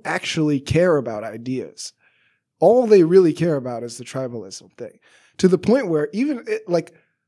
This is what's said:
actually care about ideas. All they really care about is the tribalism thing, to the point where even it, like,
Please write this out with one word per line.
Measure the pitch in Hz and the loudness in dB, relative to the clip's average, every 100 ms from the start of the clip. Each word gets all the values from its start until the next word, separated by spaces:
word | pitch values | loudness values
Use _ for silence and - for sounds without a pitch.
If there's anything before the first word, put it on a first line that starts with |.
| - | -8
actually | 175 - 165 151 143 | -6 -4 -2 0 -2
care | 135 156 180 151 | 0 0 2 0
about | 120 107 | -2 -8
ideas. | 110 113 120 127 82 - - _ _ _ _ _ _ - | -10 -12 -8 -8 -10 -14 -20 _ _ _ _ _ _ 2
All | 170 247 233 | 4 4 6
they | 208 | 6
really | 160 185 175 | 8 6 6
care | - 170 147 | 2 -2 -2
about | 123 117 | -6 -10
is | 120 117 | -12 -14
the | 117 | -12
tribalism | 135 131 120 98 - - - | -10 -8 -10 -14 -18 -20 -18
thing, | 120 _ _ _ _ - | -18 _ _ _ _ 0
to | 185 | 2
the | 180 | 2
point | - 262 202 | 0 0 0
where | 156 147 | -2 -2
even | 196 285 247 226 | -4 -4 -4 -6
it, | 214 - | -8 -4
like, | 170 165 _ _ _ | -4 -4 _ _ _